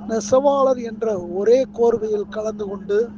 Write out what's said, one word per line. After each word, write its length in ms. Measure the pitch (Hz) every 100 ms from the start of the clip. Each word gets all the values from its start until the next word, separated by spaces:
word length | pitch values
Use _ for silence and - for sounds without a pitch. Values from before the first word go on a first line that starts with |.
| -
நெசவாளர் 760 | 220 208 262 285 277 269 254
என்ற 360 | 233 214 220 196
ஒரே 440 | 175 180 214 262
கோர்வையில் 640 | 247 220 233 226 220 208 202
கலந்து 380 | 214 214 214 202
கொண்டு 420 | 202 202 208 233